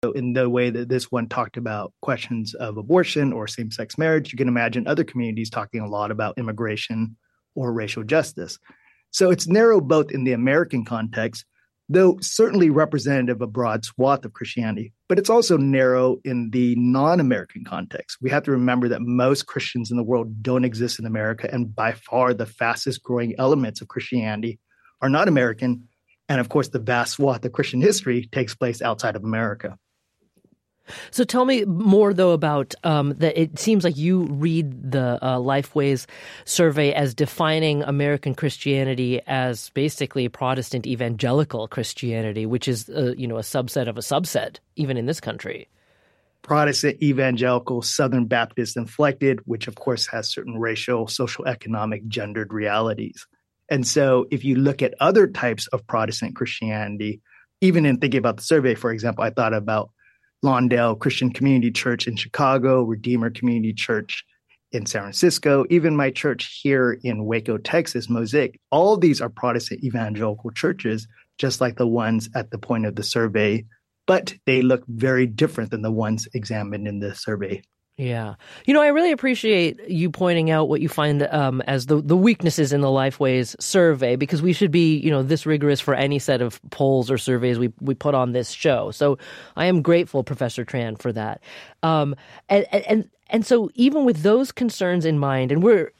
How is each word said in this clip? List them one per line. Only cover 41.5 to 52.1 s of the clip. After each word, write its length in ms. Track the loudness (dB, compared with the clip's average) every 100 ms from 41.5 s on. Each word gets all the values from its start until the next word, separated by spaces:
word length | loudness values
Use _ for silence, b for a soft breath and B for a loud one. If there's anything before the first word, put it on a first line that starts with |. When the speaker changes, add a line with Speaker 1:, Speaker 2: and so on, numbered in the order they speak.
| -4 -8
Speaker 2:
Christianity, 760 | -8 -8 -6 -6 -4 -4 -4
which 240 | -4 -2 -2
is, 220 | -4 -6
uh, 240 | -4 -4 -4
you 100 | -6
know, 120 | -6
a 20 |
subset 480 | -4 -4 -4 -4 -4
of 80 | -6
a 60 |
subset, 560 | -2 -2 -2 -4 -6 -12 _ -6
even 220 | -4 -2
in 80 | -4
this 160 | -6
country. 460 | -8 -10 -10 -12 -14 _ _ _ _ _ _ _
Speaker 1:
Protestant, 600 | -2 2 2 2 0 0
evangelical, 800 | 0 2 0 0 0 0 -2 -6
Southern 460 | -4 -2 0 2 0
Baptist 500 | 0 -2 -4 -6 -6
inflected, 640 | -10 0 0 2 0 0 -4
which 220 | -8 -8
of 80 | -8
course 300 | -4 -4 -4
has 200 | -4 -6
certain 300 | -8 -10 -6
racial, 500 | -4 -4 -2 -2 -2
social, 380 | -4 -4 -4 -6
economic, 600 | -6 -4 -4 -4 -6
gendered 440 | -6